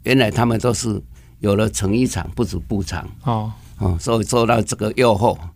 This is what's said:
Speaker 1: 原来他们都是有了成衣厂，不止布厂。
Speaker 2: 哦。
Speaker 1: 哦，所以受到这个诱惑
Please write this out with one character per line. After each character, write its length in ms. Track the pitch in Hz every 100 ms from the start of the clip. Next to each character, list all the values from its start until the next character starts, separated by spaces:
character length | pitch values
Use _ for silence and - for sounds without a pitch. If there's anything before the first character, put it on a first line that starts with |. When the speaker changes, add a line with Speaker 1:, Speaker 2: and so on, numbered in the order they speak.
Speaker 1:
原 140 | - 131
来 140 | 110
他 140 | 110 120
们 120 | 113
都 140 | 123
是 280 | 110 117 104 - - - -
有 180 | 107 101
了 120 | 107
成 240 | - 98
衣 140 | 110 127
厂， 220 | 98 85 -
不 100 | 117
止 120 | 90
布 240 | - 104
厂。 240 | - 87 - -
Speaker 2:
哦。 280 | - 113 107 110 - -
Speaker 1:
哦， 180 | 95 85
所 220 | - 113
以 20 |
受 220 | 101 123 113
到 160 | 117
这 160 | - -
个 160 | 107 107
诱 180 | 123
惑 240 | 98 113 - 85